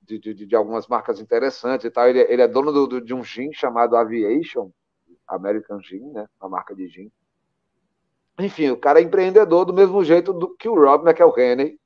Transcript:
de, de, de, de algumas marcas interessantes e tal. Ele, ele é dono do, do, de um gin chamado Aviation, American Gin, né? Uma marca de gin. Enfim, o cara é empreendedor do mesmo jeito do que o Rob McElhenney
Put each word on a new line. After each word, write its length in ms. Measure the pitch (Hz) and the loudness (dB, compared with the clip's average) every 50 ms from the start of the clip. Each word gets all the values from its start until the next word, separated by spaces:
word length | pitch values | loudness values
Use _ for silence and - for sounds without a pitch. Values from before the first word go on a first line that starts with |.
| _ | _
de, 160 | _ 110 107 | _ -16 -16
de, 160 | _ 107 107 | _ -16 -16
de, 120 | 98 104 | -16 -10
de 100 | 98 107 | -2 0
algumas 320 | 117 107 104 113 110 104 _ | 0 0 0 -4 -10 -8 _
marcas 320 | 120 120 - - 113 98 | -6 -6 -4 -6 -8 -8
interessantes 640 | 110 _ - 117 123 135 127 - - 123 131 123 107 | -6 _ -2 -2 -2 -4 -6 -6 -6 -6 -6 -4 -6
e 60 | 117 | -6
tal. 180 | - 120 120 123 | -4 0 2 2
Ele, 120 | 127 127 123 - | 4 4 2 2
ele 140 | 120 123 127 | 4 2 2
é 60 | 113 | 2
dono 240 | 107 131 139 151 147 | 2 0 -2 0 0
do, 140 | 143 139 127 | 0 0 0
do, 120 | 123 127 | -4 -10
de 140 | 120 113 127 | -10 -10 -12
um 80 | 127 117 | -12 -12
gin 300 | - - 117 127 147 151 | -14 -14 -12 -12 -12 -10
chamado 440 | - - 131 117 117 117 117 110 | -8 -8 -6 -2 0 0 0 2
Aviation, 760 | 117 117 110 113 120 107 101 117 147 165 - - 127 104 92 _ _ _ _ _ _ _ _ 87 _ _ - | 0 0 -2 -2 -4 -2 -2 -2 -2 -4 -6 -10 -12 -12 -12 _ _ _ _ _ _ _ _ _ _ _ -12
American 520 | - 92 92 101 104 107 104 _ 104 101 | -12 -10 -6 -6 -6 -6 -8 _ -16 -16
Gin, 300 | 95 - 92 98 120 143 | -16 -16 -18 -18 -18 -16
né? 160 | 147 110 104 _ _ _ | -16 -16 -16 _ _ _
Uma 80 | 98 95 | -16 -10
marca 260 | 95 90 - - 101 | -10 -10 -12 -12 -16
de 140 | 95 92 90 | -16 -16 -18
gin. 240 | 82 92 98 110 _ _ _ _ _ _ _ _ _ _ _ _ _ _ _ _ _ _ _ _ _ _ _ _ _ - | _ -20 -20 -20 _ _ _ _ _ _ _ _ _ _ _ _ _ _ _ _ _ _ _ _ _ _ _ _ _ -8
Enfim, 320 | 185 202 - - 156 139 | -8 -8 -4 -2 -2 -2
o 80 | 123 120 | -2 0
cara 200 | - 147 143 160 | 0 4 6 6
é 40 | 170 | 4
empreendedor 600 | 165 180 196 185 185 185 214 214 180 160 175 190 | 4 0 0 0 4 4 4 4 6 2 2 2
do 100 | 180 180 | 0 4
mesmo 280 | 180 196 185 180 202 185 | 2 2 4 4 0 2
jeito 300 | 147 165 175 170 190 190 | 4 2 2 2 -2 -6
do 240 | 170 170 185 - | -6 -8 -10 -10
que 120 | _ - 226 | _ -6 -4
o 60 | 233 | 2
Rob 300 | 180 147 139 139 147 156 | 4 4 6 4 4 4
McElhenney 760 | 170 160 165 175 160 - 120 127 123 123 127 139 151 151 _ _ | 2 4 6 4 4 4 4 0 0 0 -2 -2 -6 -6 _ _